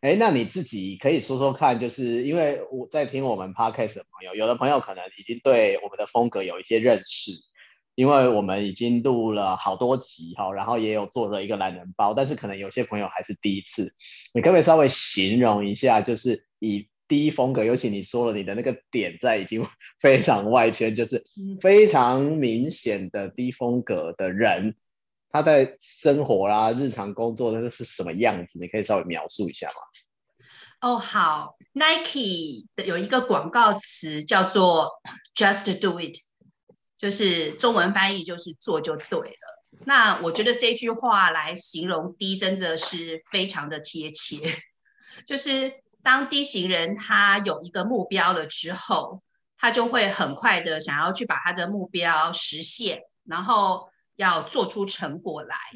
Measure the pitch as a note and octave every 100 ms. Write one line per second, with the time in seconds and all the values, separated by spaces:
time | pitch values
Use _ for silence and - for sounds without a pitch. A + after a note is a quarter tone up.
0 | C3+ F#3+ A3+ C#3+ G#2+ F#3 E3 G#2+ F#2+ F#2+
1 | C3+ D#3 - C3 C#3 C3+ D3 A#2+ A#2+ A#2
2 | B2 A#2 C3 E3+ D3+ C#3 - C3 A#2+ D#3
3 | C#3+ C3+ C3+ G#2 F#2+ G2 A2+ G#2+ A2 G#2+
4 | - - F#2 G2 A2 A#2+ B2+ C#3+ A2+ F#2
5 | F#2 - G2 A#2+ C3+ B2 G#2+ G2 G#2 -
6 | G#2 A#2+ A#2+ G#2+ F#2 F2 F#2 A2+ A#2 G#2+
7 | - - - E2+ _ _ - _ _ -
8 | C3 C#3+ B2+ G#2+ G2+ G2 G2+ F#2+ A#2+ A#2+
9 | A#2+ A#2+ A2 G#2 G2 F#2 G2+ F#2+ B2 C3
10 | - - E2 - G2 G2 A2 A#2 A2 G#2+
11 | G2+ B2+ G#2+ G2+ G2+ G#2 F#2+ F2+ F2+ F2+
12 | G#2 A2 C#3 C#3 G2+ G2 G2 B2+ A#2 G#2+
13 | G2 F2+ F#2 G2+ G#2+ G2 - - F#2 _
14 | - - - A#2+ D3+ F3+ D3+ D#3+ C#3 -
15 | - - F#2+ A#2 B2 G#2 G2+ G2+ C3 A2
16 | G2+ A2+ B2+ A2 _ _ A2 G2+ G#2 _
17 | _ D3 D3+ D#3 B2+ A#2+ A2 B2 B2 G2+
18 | F#2+ B2 A#2+ G#2 F#2+ G#2 B2 A#2+ _ B2+
19 | F#2 E2+ B2+ A2 F#2+ A2 A#2+ _ - _
20 | C#3+ C3 C3 G#2+ G2+ B2 A2+ A2+ A2+ G#2+
21 | A2+ A2+ - - G3 F#3+ F#3+ G3+ G#3+ C#3
22 | B2 C3 C#3+ D#3+ C3 A2+ C#3 F#3 - G2+
23 | F#2 G#2 G2 - B2+ B2 A#2+ B2 A#2+ F#2
24 | D#2+ E2 F#2+ F#2+ A2 F2+ G#2 G#2+ _ _
25 | _ _ _ D3+ D#3 D3 C3 - - -
26 | D#3 C#3+ C3+ G#2 G2 G#2+ A2 A#2+ C3+ A2+
27 | G2+ G2+ A#2 A2 A#2+ A2+ A#2+ - - -
28 | E2+ E2 A2+ G2 F2 E2 F2 A2 G2+ G2+
29 | F2 E2 D#2 - F#2 - C#2+ - - -
30 | _ _ _ _ _ - - _ B3 B3
31 | - G#3 E3+ D3+ - _ _ C#4 D#4 E4
32 | E4+ C#4 G#3+ F3 D#3 A#2 - - F#3 F3
33 | G3 B3+ B3 F3 D#3+ A#3+ A3 G3+ - -
34 | D#3+ D3+ D3+ G3+ F#3 G3+ F#3 E3 D3 -
35 | - - _ - G3+ G3+ - F#3 G3 E3+
36 | D#3+ - _ _ _ _ _ _ _ _
37 | G3+ G3 G3 E3+ D3+ - A#3+ A3 F3 G3+
38 | G3 G3+ E3 F3 F3 D#3 - D#3+ D#3 -
39 | - E3 - - - - _ _ - C#4
40 | A3 E3+ E3+ E3 A3 A#3+ A#3 A#3 A#3 A3+
41 | B3 G#3 F3+ E3 D3+ F3+ - D#3+ F3+ E3
42 | E3+ F3 F#3+ F#3+ F#3+ F#3+ F3 D#3+ - F3
43 | E3 D#3+ - G3 F#3+ F3 D3 D3+ D3+ D#3+
44 | D#3 D#3 - D3 D#3+ - - _ _ _
45 | _ - - C#4 D4 C4+ C4 - _ _
46 | C4 C4 C#4 C#4+ C#4+ G3+ F#3 F3 E3+ G#3
47 | - G#3 G3+ G3+ G3 D#3 F3 G3 F#3+ B3
48 | - G3 E3+ F3+ D3+ - D#3+ F#3 - F3+
49 | C3+ F#3+ _ _ _ _ A#3+ A#3 A#3 A#3
50 | G3+ G3 D#3 C#3 A#3+ F#3 E3 D#3 D3+ C#3+
51 | E3+ F#3+ A#3+ C#3 E3+ F3+ F3+ G#3 F3 F3+
52 | E3+ D#3+ D#3+ F3 - D#3 D#3+ - A3 D#3
53 | - _ - E3 F#3+ A3+ G3 F#3 - _
54 | _ _ F#3+ E3 D3 - F#3+ G#3 G3 -
55 | D#3+ D#3 G3 D3+ D3 D#3+ -